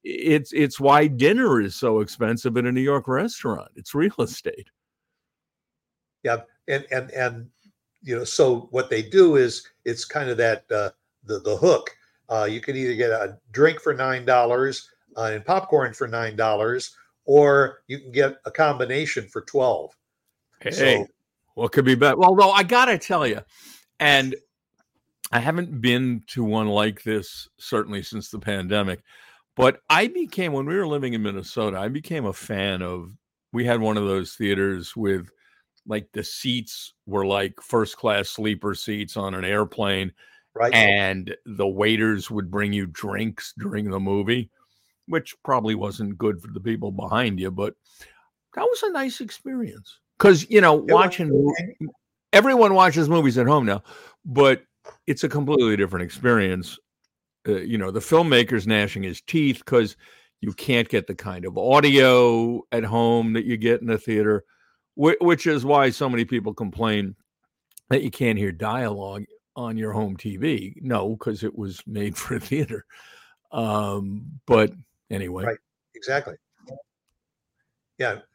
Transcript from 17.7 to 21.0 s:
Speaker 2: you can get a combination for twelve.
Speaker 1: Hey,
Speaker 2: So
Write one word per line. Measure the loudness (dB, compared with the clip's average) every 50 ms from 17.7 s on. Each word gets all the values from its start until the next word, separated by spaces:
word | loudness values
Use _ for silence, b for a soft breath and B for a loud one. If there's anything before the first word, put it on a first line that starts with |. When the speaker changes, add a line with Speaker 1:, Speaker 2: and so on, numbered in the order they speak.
| -2 -10 _
Speaker 2:
you | -16 -16 -14
can | -12 -4
get | 0 2 2 0 0 -6 -14
a | -8
combination | -2 0 0 0 0 -2 -4 -4 -4 -4 -4 -4 -6 -8 -8 -10
for | -12 -14 -10
twelve. | -4 -2 0 2 2 0 -2 -4 -12 _ _ _ _ _ _ _ _ _ _ _ _ _ _
Speaker 1:
Hey, | -10 -8
Speaker 2:
So | -2 0 2 2 2 0